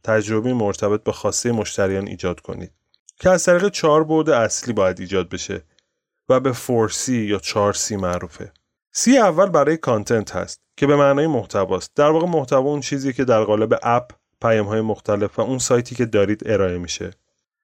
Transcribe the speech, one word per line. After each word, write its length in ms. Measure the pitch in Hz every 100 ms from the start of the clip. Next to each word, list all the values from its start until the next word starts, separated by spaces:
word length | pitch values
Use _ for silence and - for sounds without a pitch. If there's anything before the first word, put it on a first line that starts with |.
تجربه‌ای 500 | - 110 104 110 123
مرتبط 500 | 127 104 95 104 104
با 80 | -
خواستهٔ 400 | - 104 - 120
مشتریان 560 | 117 98 - 98 95 98
ایجاد 320 | 95 90 87
کنید 320 | - 90 90 _ _ _ _ -
که 100 | 185
از 140 | 180
طریق 260 | 185 175 196
چهار 340 | - 160 151
بعد 260 | 156 160 156
اصلی 440 | 127 110 - -
باید 260 | 104 92 92
ایجاد 300 | 90 95 87
بشه 340 | 90 - 92 - _ _ _ _ _ -
و 100 | 131
به 120 | 131
فور 380 | 123 - 120 107
سی 280 | - - 123
یا 220 | 104 98
چهار 340 | - 107 101
سی 220 | 101 - 104
معروفه. 560 | 90 90 90 - - _ _ _ _
سی 260 | - - 269
اول 320 | 202 160 196
برای 280 | 165 139 160
کانتنت 580 | - 110 101 117 95 92
هست 260 | 90 - _ -
که 100 | 143
به 80 | 143
معنای 320 | 143 139 160
محتواست. 640 | 131 104 101 92 92 - -
در 140 | 147
واقع 180 | 160 175
محتوا 420 | 160 127 139 135
اون 100 | 147
چیزیه 340 | 127 143 135
که 120 | 123 127
در 180 | 113
قالب 360 | 104 107 110 -
اپ، 280 | 117 120 - - _ _
پیام‌های 400 | 120 113 101 110
مختلف 580 | 110 101 - 101 101 -
و 20 |
اون 160 | 110 131
سایتی 380 | - 120 117 120
که 100 | 117
دارید 360 | 107 98 107 -
ارائه 320 | 104 92 90
می‌شه. 340 | 85 - 90 - _ _ _ _